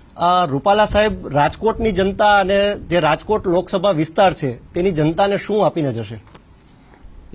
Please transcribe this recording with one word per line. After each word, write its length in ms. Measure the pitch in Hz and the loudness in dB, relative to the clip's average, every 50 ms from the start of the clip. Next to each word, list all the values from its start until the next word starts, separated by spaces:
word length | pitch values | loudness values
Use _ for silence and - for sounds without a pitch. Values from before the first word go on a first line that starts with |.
| - - - | -20 -20 -8
અ, 300 | - 170 175 180 180 180 | -2 0 2 2 2 2
રૂપાલા 400 | 170 131 139 131 202 202 214 214 | 0 -2 -2 0 2 4 4 2
સાહેબ, 420 | 196 196 202 214 214 190 185 180 143 | 2 2 2 0 0 0 -4 -8 -4
રાજકોટની 640 | - 143 143 160 - - - 220 220 220 233 220 202 | 0 2 2 2 0 -2 -2 -2 -2 0 -2 -2 0
જનતા 480 | 170 190 196 196 196 220 208 208 202 | 0 0 0 0 2 2 4 4 4
અને 340 | 190 185 202 196 202 202 202 | 2 2 2 0 0 0 -2
જે 260 | - - - 160 175 | -4 -6 -4 -2 0
રાજકોટ 460 | 156 156 156 160 - - 214 214 208 | 2 2 0 0 -2 -2 -4 -2 0
લોકસભા 440 | 202 170 175 180 185 - 196 170 202 | 0 0 0 0 -2 -2 -2 0 0
વિસ્તાર 440 | 190 151 160 151 - - 202 185 156 | 0 0 -2 -2 0 2 2 2 2
છે 380 | - - 135 117 123 - - - | 0 -4 -6 -6 -8 -12 -10 -4
તેની 200 | 175 175 196 185 | -2 -2 0 0
જનતાને 460 | 151 151 151 165 160 196 202 202 190 | 0 0 0 0 0 0 0 0 -2
શું 280 | - - 202 214 196 | -4 -2 0 0 0
આપીને 260 | 156 - 170 156 139 117 | 0 0 0 -2 -4 -4
જશે? 280 | 113 113 98 113 104 - - - - _ _ - _ _ _ - - - - - - - - - - - - - | -6 -8 -10 -12 -16 -18 -20 -20 -20 _ _ -20 _ _ _ -20 -20 -20 -20 -20 -20 -20 -20 -20 -20 -20 -14 -8